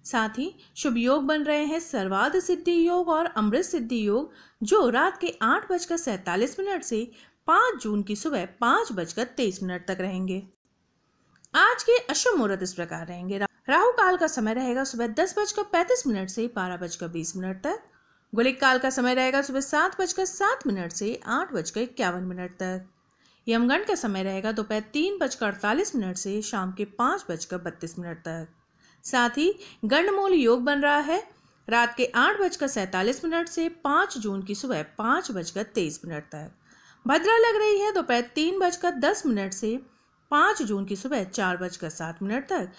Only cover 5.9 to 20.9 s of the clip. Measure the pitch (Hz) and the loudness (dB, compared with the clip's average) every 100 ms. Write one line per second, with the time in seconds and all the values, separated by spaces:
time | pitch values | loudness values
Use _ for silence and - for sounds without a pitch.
5.9 | 330 262 190 185 180 240 - 392 370 - | -4 -4 -4 -2 0 0 -2 -4 -4 -2
6.9 | 220 233 - - _ - 359 494 339 220 | -4 -4 -12 -20 _ 2 4 4 0 -2
7.9 | 208 202 208 311 262 175 - 233 359 466 | -2 -2 -4 -2 -2 -4 -2 2 4 2
8.9 | 196 165 - 247 - 226 185 185 180 180 | -4 -4 -4 -4 0 -2 -2 -6 -6 -6
9.9 | 196 185 185 185 185 196 _ _ _ _ | -4 -4 -4 -4 -4 -8 _ _ _ _
10.9 | _ _ _ _ _ _ 294 415 494 - | _ _ _ _ _ _ 4 4 4 4
11.9 | 480 494 294 494 381 214 190 185 180 170 | 4 4 0 2 2 2 0 -4 -6 -8
12.9 | 165 165 175 180 196 202 _ - 302 453 | -8 -10 -10 -6 -2 -4 _ 2 4 4
13.9 | 480 370 359 311 254 214 233 262 247 269 | 6 4 4 2 0 0 0 0 -2 -2
14.9 | 233 233 220 370 415 415 - 392 339 349 | -2 -2 0 0 0 -2 -2 0 0 2
15.9 | 508 285 202 190 208 240 233 180 180 175 | 2 2 -2 -2 -4 -4 -2 -4 -4 -8
16.9 | - 170 170 160 190 185 190 294 427 - | -8 -8 -6 -6 -6 -6 -4 -6 -6 -10
17.9 | _ _ _ _ 214 254 262 269 254 262 | _ _ _ _ 0 0 4 2 4 0
18.9 | 262 247 254 254 277 277 269 269 302 359 | 0 0 2 2 0 0 -4 0 0 0
19.9 | - 370 - 370 - 403 523 277 196 170 | 0 -4 -2 -4 0 0 0 -2 -4 -6